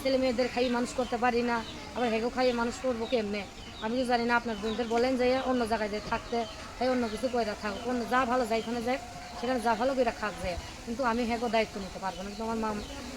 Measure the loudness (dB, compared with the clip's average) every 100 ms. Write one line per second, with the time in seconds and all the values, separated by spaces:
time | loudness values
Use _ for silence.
0 | 2 4 4 2 0 2 2 2 0 -2
1 | -2 2 2 4 2 0 -2 -8 -8 -2
2 | 2 2 0 2 2 4 0 0 -2 -2
3 | 0 0 0 -4 -6 -12 -14 -6 -2 0
4 | 2 2 4 2 2 -2 -2 -2 0 2
5 | 4 4 4 2 2 2 2 0 0 -4
6 | -2 -4 -2 -2 -2 -6 -10 -2 0 2
7 | 0 0 0 0 0 -2 -4 -4 -2 -2
8 | 2 2 4 2 2 0 0 -2 0 -2
9 | -4 -10 -10 -4 -2 2 2 4 4 4
10 | 2 0 -4 -4 -4 -4 -8 -10 -6 0
11 | 2 2 2 0 2 2 2 -2 -8 -6
12 | -6 -6 -6 -6 -4 -2 -2 -2 -6 -8
13 | -10